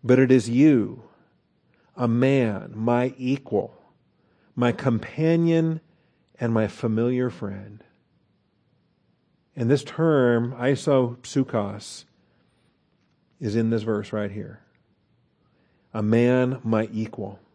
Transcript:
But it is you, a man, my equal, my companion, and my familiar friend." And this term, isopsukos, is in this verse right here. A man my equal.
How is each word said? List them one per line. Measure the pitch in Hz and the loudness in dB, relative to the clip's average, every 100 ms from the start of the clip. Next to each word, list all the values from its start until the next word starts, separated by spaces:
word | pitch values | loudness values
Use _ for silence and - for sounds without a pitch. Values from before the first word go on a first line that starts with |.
But | 120 127 | 4 4
it | 131 | 6
is | 131 110 | 4 4
you, | 120 156 131 101 92 - _ _ _ _ _ _ _ _ - | 4 6 4 0 -8 -20 _ _ _ _ _ _ _ _ -4
a | 120 | -2
man, | 117 131 139 117 98 101 107 | 2 2 2 0 -4 -10 -6
my | 113 120 123 - | 0 0 0 -6
equal, | 127 135 - 104 - - _ _ _ _ _ _ _ - | -6 -6 -2 -4 -4 -12 _ _ _ _ _ _ _ -2
my | 120 | -2
companion, | - 135 113 - - 160 165 170 165 165 160 _ _ _ _ _ _ | 0 -2 -2 -4 -4 0 2 2 2 0 -4 _ _ _ _ _ _
and | 120 | -2
my | 113 107 | 0 -2
familiar | - 120 110 120 127 127 | -4 -4 0 0 0 -2
friend." | - 101 98 101 104 - _ _ _ _ _ _ _ _ _ _ _ _ _ _ _ _ - | -4 -10 -10 -16 -20 -20 _ _ _ _ _ _ _ _ _ _ _ _ _ _ _ _ -4
And | 117 | 0
this | 139 | 0
term, | - - 165 147 123 117 120 | 0 -2 2 4 4 2 0
isopsukos, | 127 123 139 - 135 123 120 - 131 131 117 101 104 - - - _ _ _ _ _ _ _ _ _ _ _ _ _ | -2 0 0 2 2 2 -4 -6 -2 -2 -2 -4 -8 -14 -20 -20 _ _ _ _ _ _ _ _ _ _ _ _ _
is | 120 107 | -4 0
in | 113 | 0
this | 113 | 0
verse | 107 104 104 | -2 -4 -4
right | 107 104 | -6 -6
here. | 101 104 104 _ _ _ _ _ _ _ _ _ _ _ _ _ | -8 -12 -16 _ _ _ _ _ _ _ _ _ _ _ _ _
A | 110 | -4
man | 107 113 120 127 127 131 | 2 4 4 4 0 -2
my | 113 110 110 | -2 -2 -2
equal. | 110 110 - 101 101 _ | -6 -8 -8 -12 -14 _